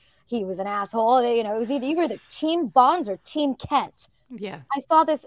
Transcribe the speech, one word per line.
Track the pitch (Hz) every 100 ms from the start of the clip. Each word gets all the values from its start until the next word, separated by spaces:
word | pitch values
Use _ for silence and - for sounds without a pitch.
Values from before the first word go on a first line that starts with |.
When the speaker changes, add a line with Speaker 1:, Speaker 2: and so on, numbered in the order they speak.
| _ _ -
Speaker 1:
he | 240
was | 185 185
an | 196
asshole. | 202 202 233 226 254
They, | 240 233
you |
know, | 208 220
it |
was | 233
either | 285 262
you | 320
were | 311
the | 196 -
team | - 311 339 262
Bonds | 262 254 349 220
or | 185
team | - 302 285 254
Kent. | - 277 180 - - _ _
Speaker 2:
Yeah. | 240 196 165 131 277
Speaker 1:
I |
saw | - 320
this | 320 302